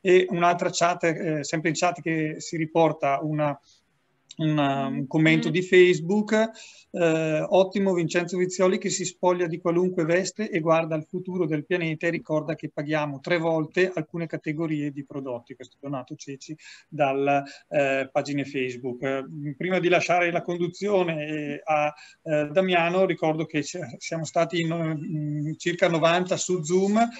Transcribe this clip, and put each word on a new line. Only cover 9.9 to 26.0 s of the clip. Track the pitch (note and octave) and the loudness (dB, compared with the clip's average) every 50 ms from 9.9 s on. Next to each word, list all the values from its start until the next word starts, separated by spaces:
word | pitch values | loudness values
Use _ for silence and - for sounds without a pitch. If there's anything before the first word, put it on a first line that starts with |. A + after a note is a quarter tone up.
| F3+ F3+ E3 | 0 0 0
veste | D#3 E3+ F3+ F#3+ F3+ - - G#3+ G#3+ | 2 2 0 0 -2 -4 -6 -6 -4
e | - F3+ | -2 -2
guarda | D#3+ E3 D#3+ E3 E3 D#3 D#3+ | 2 2 2 2 2 0 -4
al | D#3 D3 | -6 -6
futuro | - - F#3 F#3 F#3+ F3+ F#3 F3 | -6 -8 -8 -6 -4 -4 -2 -2
del | D3+ D#3 D3+ C#3 | 0 -2 -4 -2
pianeta | - F3+ E3+ E3 D#3+ D#3 D3+ - E3+ | -2 -2 -2 -2 -2 -4 -2 -2 -2
e | |
ricorda | E3+ E3+ - - D#3 D3+ D3 D3+ D#3+ | -2 -4 -4 -4 -4 -4 -2 -4 -6
che | - - D3 - | -8 -8 -10 -8
paghiamo | - D3 D3 D#3 D#3 D3 D3 C#3 C3+ | -8 -6 -2 -2 -2 -2 -2 -6 -8
tre | - D#3+ F3 F3 | -4 -2 -2 0
volte | D#3+ E3 D#3+ D#3+ D#3 D3 - F3+ F3+ F3+ F#3 | 0 0 0 0 -2 -2 0 0 0 0 0
alcune | E3 D#3 - - E3+ E3+ | -4 -8 -6 -6 -8 -6
categorie | D#3+ - D3+ - D#3+ D3+ D3+ E3+ D#3+ D#3 D3 C#3+ D3 | -6 -6 -8 -6 -6 -4 -4 -4 -2 -2 -2 -4 -4
di | C#3 C#3+ C3+ | -6 -8 -12
prodotti." | - - C#3+ C3+ C#3 B2 A#2 A#2+ - C3 | -10 -10 -10 -8 -8 -8 -10 -10 -14 -18
Questo | - C3 - _ | -18 -20 -20 _
è | _ | _
Donato | - C#3 C#3+ C3 B2 - D3+ | -10 -8 -8 -8 -8 -10 -14
Ceci | D3 - - C#3 C3+ - - D#3 - - - - - _ _ | -16 -14 -14 -14 -14 -14 -14 -16 -16 -16 -20 -20 -20 _ _
dal, | - D3 D3 C3+ C3+ C#3 C#3 C#3+ C#3+ C#3 C#3 - - - _ - | -2 0 0 2 2 2 2 2 2 2 0 -4 -10 -20 _ -2
eh, | - D3+ C#3 C#3 C3+ C3+ C3+ C3+ | 0 2 2 2 2 0 -2 -2
pagine | - D3+ C#3 C#3 C#3+ C#3+ C3+ | -2 -4 -2 -2 -2 -4 -4
Facebook. | C#3 - C#3 B2+ B2+ B2 A#2+ B2 B2+ B2 B2 C3+ | -4 -2 -4 -2 -4 -4 -6 -6 -8 -6 -4 -4
Eh, | C3+ C3+ C3+ C3+ C#3 D#3+ D3+ C#3+ D3 C#3 | -4 -2 -4 -4 -8 -10 -10 -8 -8 -8
prima | - D#3+ F3+ F#3 F3+ | -6 -4 -2 0 2
di | D#3+ F3 | 2 4
lasciare | F3 E3+ D#3+ - E3+ F3+ F3 E3+ | 4 4 4 2 2 2 2 2
la | E3+ E3 | 0 -2
conduzione, | E3 - E3+ F3 F3 E3+ F3 - F#3+ G3+ G#3 F#3 F3 E3 E3 D#3 D3+ D3+ | -2 -4 -4 -2 -2 -4 -4 -4 -2 0 2 2 2 2 -2 -4 -6 -6
eh, | D#3 D3+ D3+ C#3+ C#3+ D3+ - | -6 -6 -6 -6 -8 -6 -4
a, | D#3+ D#3 D3+ D3 D3+ D3+ - - - - _ - | 0 0 2 2 0 -2 -6 -16 -20 -20 _ -6
eh, | D#3+ D3+ D3+ D3 D3 | -2 0 0 0 0
Damiano, | D3 F#3+ F#3+ F#3 F3+ E3+ E3 E3+ F3 F#3 F#3+ | 2 2 2 4 4 2 2 2 2 2 2
ricordo | F3 E3 - - D#3+ D#3 D#3+ E3 | 2 0 0 0 0 0 0 -2
che | - - D3+ | -4 -4 -4
c'è, | C#3+ - - F3+ D#3 A#2 - - | -4 -4 -6 -10 -10 -10 -12 -12
siamo | - - E3 E3 D#3+ | -10 -8 -6 -6 -6
stati | - - F3 E3 E3 F3 F3 | -2 0 0 0 0 0 -2
in, | E3+ E3 E3 | -2 -2 -2
mm, | E3+ E3 D#3+ D#3+ D3 D3+ - E3 D3+ D3+ D3+ D3 D3+ D3 D3+ D#3 - | -2 -2 -2 -4 -4 -6 -6 -6 -4 -4 -4 -4 -4 -4 -4 -6 -4
circa | - F3 F3 F3 G3 F3 | -4 -4 -2 0 2 2
novanta | E3 D#3+ | 2 4